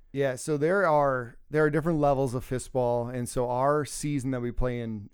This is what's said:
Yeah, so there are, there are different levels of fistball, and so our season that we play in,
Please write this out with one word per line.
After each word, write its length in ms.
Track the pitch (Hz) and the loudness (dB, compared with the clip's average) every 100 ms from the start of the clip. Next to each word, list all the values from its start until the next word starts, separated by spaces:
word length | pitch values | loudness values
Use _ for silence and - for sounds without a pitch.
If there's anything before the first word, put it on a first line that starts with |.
| - | -10
Yeah, 260 | 135 139 127 | -2 -2 -2
so 200 | - 147 | -2 0
there 300 | 151 196 180 | 2 2 4
are, 500 | 151 143 131 117 - - | 4 4 0 -4 -14 -4
there 120 | 151 | 2
are 60 | 151 | 2
different 300 | 156 156 160 | 2 0 2
levels 340 | 143 135 135 | 4 2 0
of 100 | 123 | -2
fistball, 680 | - 127 - 131 123 120 120 | -4 -6 -4 -2 0 0 -2
and 160 | 123 120 | -6 -4
so 200 | 131 123 | -2 0
our 360 | 123 139 151 139 | 2 2 2 0
season 460 | - 151 143 127 | -4 -4 -2 -2
that 100 | 131 | -2
we 100 | 120 | -4
play 280 | 113 127 120 | -2 -2 -2
in, 300 | 117 107 101 | -6 -8 -12